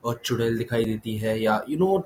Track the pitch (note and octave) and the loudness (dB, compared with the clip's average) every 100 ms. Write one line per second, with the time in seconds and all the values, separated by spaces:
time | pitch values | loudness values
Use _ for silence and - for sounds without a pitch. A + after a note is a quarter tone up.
0 | A#2 A#2 - A#2+ A2+ A2+ A2+ A#2 A2+ A2 | -4 -6 -2 0 0 0 0 0 0 -2
1 | A2+ A2 A2 A2 A2 G#2+ - D#3 F#3+ F#3+ | -4 -4 -2 0 2 0 0 0 2 2